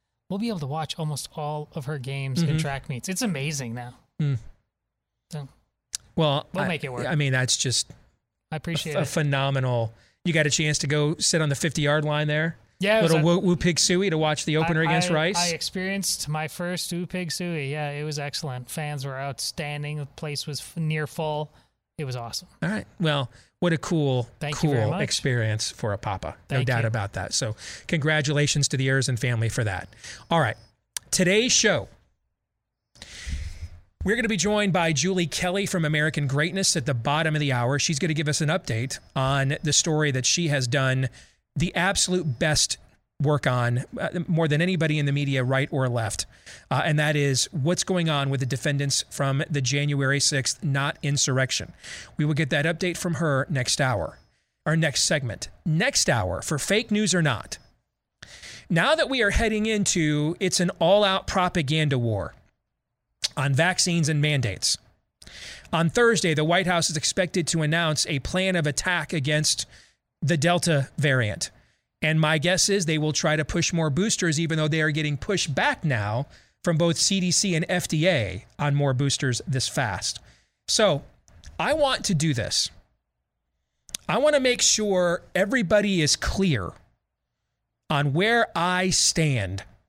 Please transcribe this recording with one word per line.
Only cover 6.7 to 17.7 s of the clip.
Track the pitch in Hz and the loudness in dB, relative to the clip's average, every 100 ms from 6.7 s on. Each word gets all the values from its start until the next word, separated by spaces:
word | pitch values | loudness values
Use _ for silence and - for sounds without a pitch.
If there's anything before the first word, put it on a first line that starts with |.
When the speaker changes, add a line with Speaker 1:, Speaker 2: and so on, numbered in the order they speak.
| 160 | -4
Speaker 1:
it | 139 | -6
work. | 123 123 | -6 -2
Speaker 2:
I | |
mean, | 147 139 | 0 2
that's | 131 127 - | 2 0 0
just | 131 - - - _ _ _ _ - | 0 -2 -4 -12 _ _ _ _ -12
Speaker 1:
I | 156 | -10
appreciate | 165 165 160 | -6 -4 -2
Speaker 2:
a, | 143 | -2
a | |
Speaker 1:
it. | 143 | -2
Speaker 2:
phenomenal. | 165 147 139 135 139 127 120 113 - _ _ | 0 0 2 0 0 0 0 -2 -8 _ _
You | 175 | -2
got | 160 151 | 2 2
a | |
chance | - 156 147 | 2 0 0
to | 143 | 0
go | 151 147 - | 2 0 2
sit | - 165 | 2 2
on | 151 | 0
the | |
fifty-yard | 139 165 - 143 151 | 0 -2 0 2 2
line | 151 147 151 | 0 0 0
there? | 151 165 - _ - | 0 -2 -6 _ -4
Speaker 1:
Yeah, | 196 220 | 2 4
it | |
was | 165 | 6
Speaker 2:
Little | 160 160 | 6 6
Speaker 1:
a | 180 | 4
Speaker 2:
Woo, | 185 | 4
Woo | 175 | 2
Pig | 180 160 | 2 2
Sooie | - 180 196 | 2 2 2
to | 160 | 2
watch | 156 151 | 0 0
the | - 151 | 0 0
opener | 165 160 | 2 2
Speaker 1:
I, | 165 | 2
Speaker 2:
against | 170 175 | 2 2
Speaker 1:
I, | |
Speaker 2:
Rice? | 156 170 190 | 2 2 0
Speaker 1:
I | 175 | 0
experienced | 160 - 190 190 196 - - 143 | -2 -6 -4 -4 -2 -2 -4 -4
my | 156 156 | -4 -6
first | - 175 180 - | -6 -6 -4 -4
Woo | 170 180 | -6 -4
Pig | 180 170 | -6 -6
Sooie. | - 175 165 135 | -6 -4 -4 -4